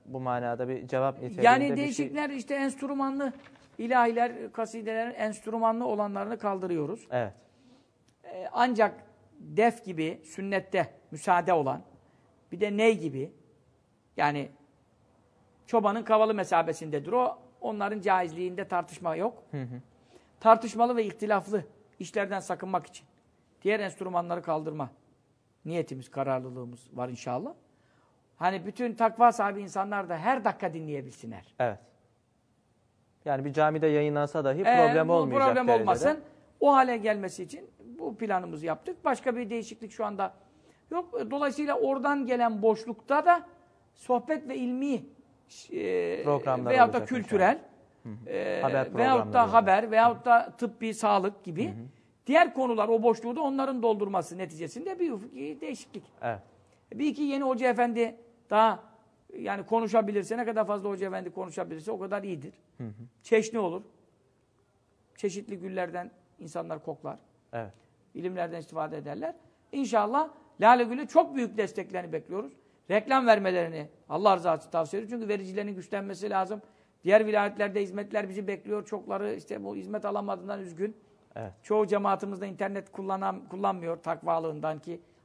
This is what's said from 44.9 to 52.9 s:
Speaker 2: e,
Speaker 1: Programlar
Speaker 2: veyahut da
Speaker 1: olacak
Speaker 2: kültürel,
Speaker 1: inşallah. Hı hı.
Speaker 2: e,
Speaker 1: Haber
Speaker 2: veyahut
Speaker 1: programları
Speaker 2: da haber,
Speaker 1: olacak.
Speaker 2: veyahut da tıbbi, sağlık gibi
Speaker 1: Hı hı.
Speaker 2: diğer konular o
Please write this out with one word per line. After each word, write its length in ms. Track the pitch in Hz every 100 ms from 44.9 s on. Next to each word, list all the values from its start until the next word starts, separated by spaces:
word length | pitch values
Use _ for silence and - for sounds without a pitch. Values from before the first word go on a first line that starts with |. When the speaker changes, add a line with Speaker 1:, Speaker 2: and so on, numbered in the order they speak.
| 226 - - _ _ _ - -
Speaker 2:
e, 500 | - - 90 85 90
Speaker 1:
Programlar 500 | 147 143 135 127 120
Speaker 2:
veyahut 220 | 254 233
da 40 | 247
Speaker 1:
olacak 100 | 214
Speaker 2:
kültürel, 500 | 247 202 202 185 302 - - _ _
Speaker 1:
inşallah. 220 | 120 113 113
Hı 40 |
hı. 40 |
Speaker 2:
e, 260 | 95 95 95
Speaker 1:
Haber 100 | 135
Speaker 2:
veyahut 200 | 135 131
Speaker 1:
programları 400 | 190 262 254 214
Speaker 2:
da 200 | 247 220
haber, 220 | 226 190
Speaker 1:
olacak. 160 | 190 220
Speaker 2:
veyahut 340 | 220 233 233
da 280 | 247 233 226 -
tıbbi, 360 | 240 - 226
sağlık 500 | 220 208 202 190 202
gibi 220 | 185 156 175
Speaker 1:
Hı 40 |
hı. 140 | 202 127 - _ _ -
Speaker 2:
diğer 280 | 311 339
konular 340 | 262 254 220
o 140 | 214